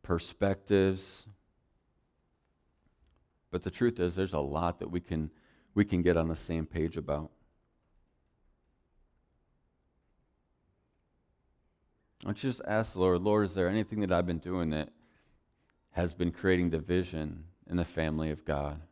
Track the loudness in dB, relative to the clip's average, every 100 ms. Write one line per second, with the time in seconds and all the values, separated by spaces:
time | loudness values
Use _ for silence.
0 | 0 -2 -2 -2 0 0 2 4 4 2
1 | -8 -18 -20 -20 _ _ _ _ _ _
2 | _ _ _ _ _ _ _ _ _ _
3 | _ _ _ _ _ -6 -6 0 0 2
4 | -2 0 -2 0 -2 0 -2 -4 -6 -6
5 | -4 -4 -4 _ _ _ _ 0 2 4
6 | 4 4 2 -4 -4 -4 -4 -2 -2 -4
7 | -4 -4 -6 _ _ _ _ _ _ _
8 | _ _ _ _ _ _ _ _ _ _
9 | _ _ _ _ _ _ _ _ _ _
10 | _ _ _ _ _ _ _ _ _ _
11 | _ _ _ _ _ _ _ _ _ _
12 | _ _ -8 -4 -4 -4 0 0 0 2
13 | 2 4 4 2 2 2 2 2 -2 -2
14 | 2 2 2 -2 -2 -2 0 0 -4 _
15 | _ _ _ _ _ _ _ _ _ -4
16 | -4 0 -4 0 2 4 4 0 0 0
17 | 0 -6 -6 -8 -16 _ -4 -2 -2 -2
18 | 0 0 -2 -4 -4 -4 -4 -8 -14